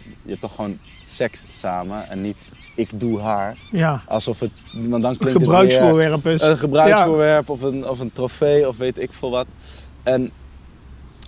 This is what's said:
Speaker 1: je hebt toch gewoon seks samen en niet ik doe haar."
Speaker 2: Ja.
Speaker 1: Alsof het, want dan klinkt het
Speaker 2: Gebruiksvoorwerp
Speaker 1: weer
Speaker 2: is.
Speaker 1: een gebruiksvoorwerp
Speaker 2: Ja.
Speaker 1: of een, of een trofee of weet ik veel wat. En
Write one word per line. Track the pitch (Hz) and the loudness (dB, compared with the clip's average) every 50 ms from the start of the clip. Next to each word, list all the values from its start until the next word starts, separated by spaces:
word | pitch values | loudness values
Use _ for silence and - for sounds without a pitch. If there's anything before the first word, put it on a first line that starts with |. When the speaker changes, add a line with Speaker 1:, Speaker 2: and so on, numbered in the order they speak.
| - - - - - | -18 -20 -20 -20 -14
Speaker 1:
je | 110 | -12
hebt | 101 92 | -12 -10
toch | - 104 - | -10 -12 -10
gewoon | - 107 101 95 - - - - - - | -10 -8 -8 -10 -10 -14 -20 -20 -20 -20
seks | - - - 127 113 - - - - | -18 -8 -6 -6 -6 -6 -10 -18 -20
samen | - - - 98 90 90 90 92 101 107 101 - | -18 -10 -8 -6 -6 -6 -8 -8 -10 -12 -12 -12
en | 98 95 | -10 -8
niet | 98 104 101 - - - - - - - - | -8 -8 -10 -12 -16 -20 -20 -20 -20 -12 -8
ik | - 113 - - 101 | -6 -6 -6 -6 -6
doe | 107 117 113 104 | -6 -4 -4 -4
haar." | 104 110 107 101 98 101 117 - - - | -4 -4 -4 -4 -4 -6 -8 -12 -14 -8
Speaker 2:
Ja. | - 180 165 156 - 113 - | -4 -2 0 0 -2 -4 -6
Speaker 1:
Alsof | - - 110 - - 113 - | -6 -6 -4 -4 -4 -6 -6
het, | - 107 - - - - - | -6 -8 -8 -12 -20 -18 -12
want | 113 117 117 120 117 113 | -8 -6 -4 -2 -2 0
dan | 123 127 | -2 -2
klinkt | 120 - - 131 180 | -2 -2 0 2 2
het | 156 | 4
Speaker 2:
Gebruiksvoorwerp | 143 156 180 190 - - - - 170 160 160 160 156 151 156 143 | 4 6 6 6 6 6 6 6 4 4 4 4 2 0 0 0
Speaker 1:
weer | 165 160 | 0 0
Speaker 2:
is. | 160 156 | 2 4
Speaker 1:
een | 156 156 139 | 2 2 2
gebruiksvoorwerp | 139 147 135 147 156 165 208 208 185 170 160 156 151 151 151 151 143 | 0 2 4 4 6 6 6 6 4 4 4 4 4 4 4 2 2
Speaker 2:
Ja. | - 147 | -2 -6
Speaker 1:
of | 120 131 | -6 -4
een, | 139 131 139 131 123 | -4 -4 -4 -6 -6
of | 131 120 | -6 -6
een | 131 117 - | -8 -8 -6
trofee | - 127 127 - - 151 147 147 147 147 135 | -6 -6 -6 -2 0 2 2 4 4 2 2
of | 120 | -2
weet | 110 127 127 123 - | -2 -4 -6 -4 -4
ik | - 127 - | -8 -10 -8
veel | - - 127 | -8 -6 -4
wat. | 120 123 127 - - - - - - - - - - - - | -4 -4 -4 -6 -10 -18 -20 -20 -20 -20 -20 -20 -20 -6 -2
En | 123 131 127 127 - - - - - - - - - - - - - - - - - - - - | 0 0 0 0 -4 -8 -14 -20 -20 -20 -20 -20 -20 -20 -20 -20 -20 -20 -20 -20 -20 -20 -20 -20